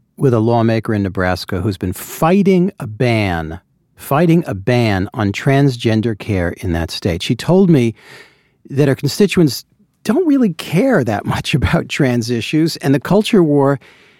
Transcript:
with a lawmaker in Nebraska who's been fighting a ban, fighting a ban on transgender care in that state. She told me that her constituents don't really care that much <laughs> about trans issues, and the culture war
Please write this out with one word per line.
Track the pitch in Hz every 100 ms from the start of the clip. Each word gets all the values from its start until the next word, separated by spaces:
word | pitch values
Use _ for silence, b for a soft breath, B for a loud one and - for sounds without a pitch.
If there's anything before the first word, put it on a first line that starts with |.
| _ -
with | 139
a | 117
lawmaker | 113 117 113 113 110
in | 107
Nebraska | 95 92 92 90 - 92
who's | 107 95
been | 92
fighting | - - - 160 196 190 185 185 -
a | 120
ban, | 107 127 113 101 85 78 82 _ _ _ -
fighting | - 139 175 170 156
a |
ban | 98 98 123 117 95 98
on | - 101
transgender | 98 143 139 143 120 120 110 117 107
care | - 95 87 -
in | 95
that | 82 82
state. | - 104 85
She | - 123
told | - 185 196
me | 147 117 - B B B B B B -
that | 135 143
her | 131
constituents | 139 - 202 - 156 - - _ _ _ -
don't | 254 339
really | 277 226
care | 156 - 165 269 214
that | 113 101 -
much | 123 -
<laughs> | 143
about | 123 165 -
trans | - 135 123 113
issues, | 117 - 151 160 -
and | 139 139
the |
culture | - 202 214 208
war | 160 147 135 139 b b b